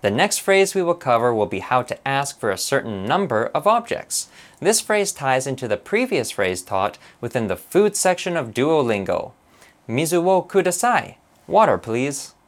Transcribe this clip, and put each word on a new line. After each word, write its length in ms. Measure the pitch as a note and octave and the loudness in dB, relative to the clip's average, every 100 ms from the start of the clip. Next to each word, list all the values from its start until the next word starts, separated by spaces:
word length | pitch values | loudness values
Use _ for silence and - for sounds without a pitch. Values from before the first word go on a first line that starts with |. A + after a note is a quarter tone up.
The 80 | - | 0
next 280 | G#2+ G3+ - | 0 0 0
phrase 360 | - G3 F#3+ | 2 4 4
we 80 | F#3+ | 2
will 120 | F3 | 0
cover 380 | F3 - A#2+ A#2+ | -2 2 2 4
will 140 | A2+ G#2 | 2 0
be 140 | F#2+ | -2
how 220 | F2+ B2+ | -2 -2
to 140 | A#2+ G#2 C#3 | -2 -6 -2
ask 320 | C#3 C#3 - | -2 -2 -4
for 100 | A2+ | -2
a 80 | F#2+ | -2
certain 480 | - C#3 A#2 G2+ G2 | 0 -2 -2 -6 -2
number 400 | E3 F#3+ A2+ A#2 | -2 0 0 0
of 140 | - G3+ | 0 2
objects. 580 | A#3 A3+ - - - - - - - | 2 0 -8 -6 -8 -8 -16 -20 -4
This 220 | D#3+ A3 | 0 0
phrase 320 | - G#3 G3 | 2 0 0
ties 340 | - C#3 C3 C3 | -2 0 0 0
into 220 | C3 B2 | -6 -2
the 80 | G#2 | -4
previous 560 | - G#3 B3+ F#3+ A2 | -2 -2 0 -2 -2
phrase 280 | - F#2+ F2+ | -2 -2 -2
taught 380 | - G2 G2+ - - - | -4 -2 -2 -4 -20 -12
within 260 | A#2+ B2 A2 | -6 -4 -2
the 100 | F#2 | -4
food 400 | - F3 G#3 G3+ | 0 2 2 2
section 400 | F#3 F3+ - E3+ | 0 0 -2 -4
of 160 | A#2+ | -4
Duolingo. 760 | A2 C#3 D#3+ B2 G#2+ F#2+ F2+ - - _ _ - _ - | -2 2 2 2 0 0 -4 -4 -14 _ _ -20 _ -6
"Mizu 320 | A#2 D#3+ F3 | -2 0 2
wo 220 | F3 F#3+ | 2 2
kudasai." 720 | F3+ G3 F#3 F3 A#3+ A3 - - _ _ - | 2 0 0 0 0 0 -2 -14 _ _ 0
Water, 320 | E3+ G#3+ F#2+ | 4 4 4
please. 560 | - A2+ C3+ C#3 - _ | 0 -2 -2 -4 -12 _